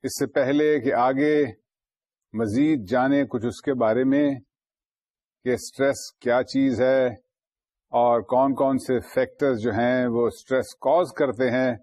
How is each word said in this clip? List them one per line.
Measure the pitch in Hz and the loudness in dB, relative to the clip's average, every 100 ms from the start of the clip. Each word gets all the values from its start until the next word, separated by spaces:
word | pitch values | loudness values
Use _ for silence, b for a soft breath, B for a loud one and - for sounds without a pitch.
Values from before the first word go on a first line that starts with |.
اس | - - | -8 -4
سے | 139 | -2
پہلے | 147 131 147 151 151 | 0 0 2 2 2
کہ | 123 | 0
آگے | 117 123 135 147 151 135 - _ _ _ _ _ _ _ | 2 0 2 2 2 0 -6 _ _ _ _ _ _ _
مزید | 110 110 113 156 151 92 | -6 -2 0 0 0 -2
جانیں | 127 131 143 135 | 0 2 0 0
کچھ | 123 117 | -4 -6
اس | - | -6
کے | - | -6
بارے | 127 113 113 131 | 0 2 2 2
میں | 139 143 135 _ _ _ _ _ _ _ _ _ _ | 2 0 -2 _ _ _ _ _ _ _ _ _ _
کہ | 123 | -4
اسٹریس | 117 - - 139 131 - _ | -2 -4 -2 -2 -2 -10 _
کیا | 120 120 | -2 0
چیز | 127 135 135 117 | 0 0 0 2
ہے | 127 135 127 - _ _ _ _ _ _ _ | 2 2 0 -4 _ _ _ _ _ _ _
اور | 120 120 117 98 | 0 2 0 0
کون | 127 135 127 | 0 2 2
کون | 135 131 | 0 0
سے | - 123 - | -2 -4 -2
فیکٹرز | - 127 - 143 120 | -4 -4 0 0 0
جو | 117 | -2
ہیں | 104 120 127 123 | 0 0 0 0
وہ | 117 117 | 0 -2
اسٹریس | - - 131 - - 131 | -4 -2 -2 -2 -4 0
کاز | 160 175 - | 2 0 -2
کرتے | 139 117 127 | -2 0 0
ہیں | 123 127 120 | 0 -2 -4